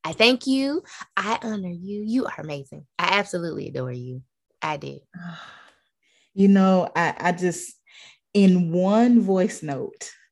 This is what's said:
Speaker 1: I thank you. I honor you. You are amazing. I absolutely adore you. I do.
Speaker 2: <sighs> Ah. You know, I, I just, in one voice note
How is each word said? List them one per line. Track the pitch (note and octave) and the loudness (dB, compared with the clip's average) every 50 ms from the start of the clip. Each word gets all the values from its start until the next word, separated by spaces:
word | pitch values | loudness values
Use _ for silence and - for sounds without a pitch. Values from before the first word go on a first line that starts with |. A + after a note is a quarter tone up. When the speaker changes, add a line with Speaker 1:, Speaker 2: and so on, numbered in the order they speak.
| - | -8
Speaker 1:
I | D#3+ E3 | -8 0
thank | - A3 A#3+ C4 B3 - | 4 4 4 4 2 0
you. | C4+ C4 C4+ C4+ C#4 D4 F4+ - - - - - _ _ | -2 0 0 0 -2 -2 -4 -6 -10 -20 -20 -20 _ _
I | G3 F#3+ G#3 A#3 - - | -6 -4 -2 -4 -4 -4
honor | A3+ G#3+ G3+ F#3 F3+ | -8 -8 -8 -8 -10
you. | F3 E3+ F3+ G3 G3+ G#3 G#3+ | -10 -10 -10 -10 -10 -8 -6
You | A3 A3+ C4 - | -2 -2 -2 -2
are | - - - | -4 -8 -12
amazing. | D3+ D#3 D3 C#3+ C#3 _ - D3+ D3 _ _ | -12 -12 -12 -12 -12 _ -18 -20 -20 _ _
I | - F3 F3 F#3+ G3+ | -6 -4 -2 -2 -2
absolutely | G3 - - F3 E3+ E3 D#3 D#3 D3 | -2 -4 -8 -8 -6 -6 -8 -8 -10
adore | - C#3 B2+ B2+ B2+ | -10 -8 -8 -8 -8
you. | B2 B2 B2 B2+ B2+ C3 C3 _ _ _ _ _ _ _ | -10 -12 -12 -12 -14 -16 -16 _ _ _ _ _ _ _
I | - D#3 D3+ | -8 -6 -6
do. | D3 D3 C#3 C#3 C#3+ _ | -8 -10 -14 -16 -16 _
Speaker 2:
<sighs> | _ _ F3 | _ _ -18
Ah. | F3 F3 E3 - - - - - - _ _ _ _ _ _ _ _ _ _ _ _ _ _ | -18 -16 -18 -18 -20 -20 -20 -20 -20 _ _ _ _ _ _ _ _ _ _ _ _ _ _
You | G3 G3 | 4 6
know, | G3 G3 G3 F#3+ F#3+ F#3+ F#3 F3 - - | 6 6 6 6 6 4 4 2 0 0
I, | E3 E3+ D3+ - | 0 0 0 -2
I | - - F3+ | -2 -2 -2
just, | F3+ E3+ F3+ F3+ E3 - - - - _ _ _ _ - - - _ _ _ _ | 0 0 -2 -2 -2 -4 -12 -16 -18 _ _ _ _ -20 -20 -20 _ _ _ _
in | _ G3+ G3 F#3+ F3+ F3+ F3+ E3 | _ 4 6 6 6 4 2 0
one | E3 F3+ F#3 F#3+ G#3 A3 A#3+ B3 A#3+ A#3 | 0 0 2 2 4 4 4 6 6 4
voice | G3 F#3+ F#3+ F#3 F3+ - - - - | 4 4 2 2 2 0 -2 -8 -8
note | D3+ C#3 C3 B2+ - - _ - - - _ _ _ | -8 -6 -6 -8 -10 -12 _ -18 -18 -18 _ _ _